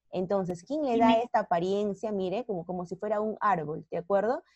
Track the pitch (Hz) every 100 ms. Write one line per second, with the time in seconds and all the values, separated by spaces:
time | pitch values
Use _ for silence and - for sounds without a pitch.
0 | _ 180 185 196 180 170 - 302 277 233
1 | 233 226 240 226 202 170 185 202 208 196
2 | 220 202 185 196 254 180 165 180 175 180
3 | 214 208 214 - 208 180 151 160 - 170
4 | 170 196 208 302 -